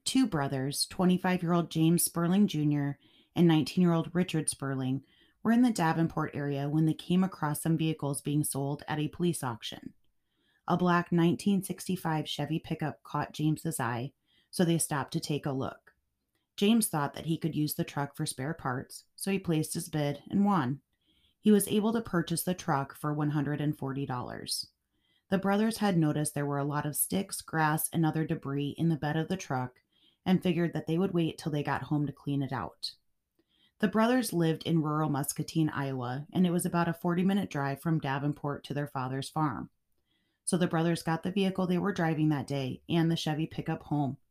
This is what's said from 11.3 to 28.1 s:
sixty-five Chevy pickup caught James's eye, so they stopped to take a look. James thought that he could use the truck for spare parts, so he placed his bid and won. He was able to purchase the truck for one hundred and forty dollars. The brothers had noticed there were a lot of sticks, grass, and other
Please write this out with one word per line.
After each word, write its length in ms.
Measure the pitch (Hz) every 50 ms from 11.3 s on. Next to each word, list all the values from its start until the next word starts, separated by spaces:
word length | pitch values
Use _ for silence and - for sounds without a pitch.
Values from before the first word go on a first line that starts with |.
| - - - 208 202 190 185
sixty-five 680 | - 180 - - - 185 175 - 165 160 156 147 -
Chevy 300 | - - 147 147 156 160
pickup 420 | - - 160 - 160 147 - -
caught 320 | - - - 147 147 - -
James's 460 | - 151 156 151 147 - 165 151 -
eye, 320 | 131 113 120 117 123 139 - _ _ _ _ _ _ _
so 120 | - - 185
they 140 | 160 170 160
stopped 340 | - - 156 139 127 - -
to 60 | 160
take 280 | - - 151 139 - 151
a 40 |
look. 440 | 135 131 131 - - - _ _ _ _ _ _ _ _ _ _ _ _ _ _ _ -
James 320 | 202 202 226 233 208 -
thought 260 | - 156 143 139 -
that 100 | - -
he 140 | 156 165 151
could 160 | - 165 147
use 180 | 147 151 147 -
the 100 | - 170
truck 320 | - - 147 143 143 -
for 120 | - 156 147
spare 260 | - - 131 147 165
parts, 520 | - - 135 127 131 - - - - - _ _
so 160 | - - 196
he 80 | 196 190
placed 340 | 190 175 165 156 156 - -
his 160 | 170 165 -
bid 320 | - 151 147 143 143 - - -
and 160 | - 190 202
won. 360 | 202 202 180 135 123 143 - _ _ _ _ _ _ _ _ _ _ _ _
He 100 | - 214
was 160 | 208 202 202 -
able 240 | - 214 196 226 226
to 80 | 233
purchase 420 | 226 - - 170 165 - 170 160 -
the 100 | - 180
truck 420 | - - - 156 139 139 - -
for 200 | - - 151 147
one 160 | 151 151 147
hundred 280 | 147 156 143 143 147 143
and 160 | 147 147 147
forty 300 | - - 135 131 135 139
dollars. 640 | 135 127 123 117 - - - - - - - - - _ _ _ _ _ _ _ _ _ _ _ -
The 60 | 190 190
brothers 400 | 190 196 196 202 214 226 220 -
had 180 | 208 202 185
noticed 380 | 170 160 151 147 147 151 147 -
there 140 | 147 143 143
were 100 | 143 143
a 60 | 143
lot 240 | 147 143 147 147 151
of 80 | 143
sticks, 440 | - - - 175 190 196 - - -
grass, 460 | - - - 160 156 156 151 156 - - -
and 100 | 170 160
other 220 | 156